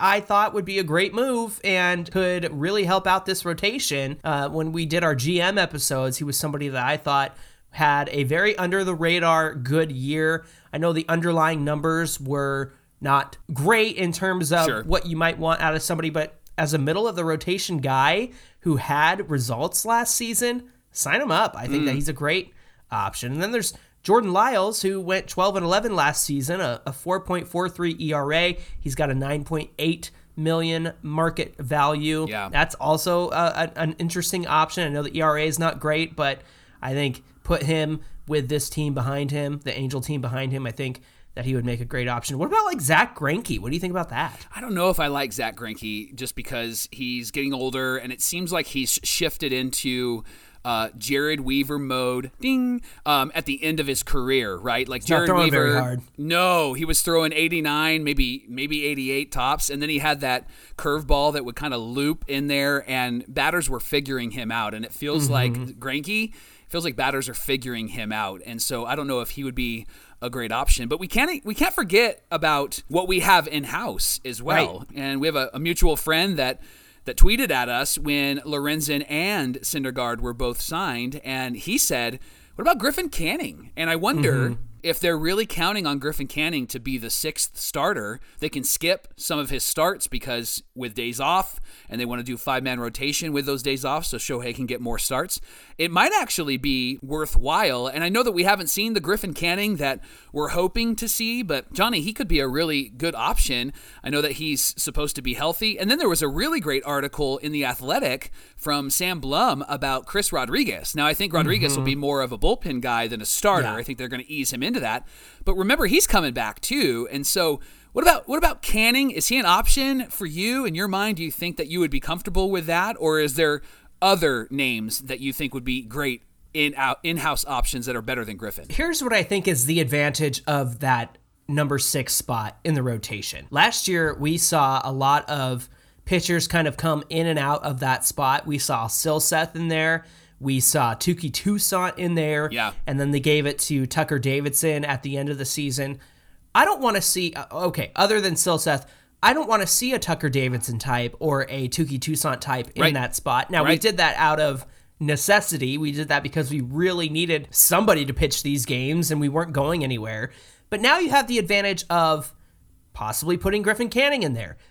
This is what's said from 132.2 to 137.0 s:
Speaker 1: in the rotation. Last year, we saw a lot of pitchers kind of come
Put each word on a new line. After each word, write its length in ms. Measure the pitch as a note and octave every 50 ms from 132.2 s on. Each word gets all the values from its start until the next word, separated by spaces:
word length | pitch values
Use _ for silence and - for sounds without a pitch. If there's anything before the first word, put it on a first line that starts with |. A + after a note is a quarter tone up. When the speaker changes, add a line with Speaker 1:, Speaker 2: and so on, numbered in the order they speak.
| - - B2 A2+ G#2+ G#2+ - - -
Speaker 1:
in 120 | E3 D#3
the 80 | C#3 B2+
rotation. 640 | B2 A#2 G#2+ - - A2+ G2+ F#2+ - - C2+ C2 -
Last 380 | - C#3+ E3+ A#3 A3+ - - F#3+
year, 260 | F#3 E3+ E3 D#3 -
we 220 | - C#3 D3+ E3 E3+
saw 420 | - - F3 D#3 C#3 C3+ C3+ C3+ -
a 80 | C3+ C3+
lot 360 | C3+ C3+ C#3 C#3+ D3 - -
of 400 | D3+ C#3+ C3+ B2+ B2+ A#2+ - - - - _ _ _ _ -
pitchers 420 | - F#3 F3 - - F3 E3+ D#3+
kind 220 | - - E3+ D#3+ D3+
of 80 | C3+
come 260 | - - E3 D#3 D3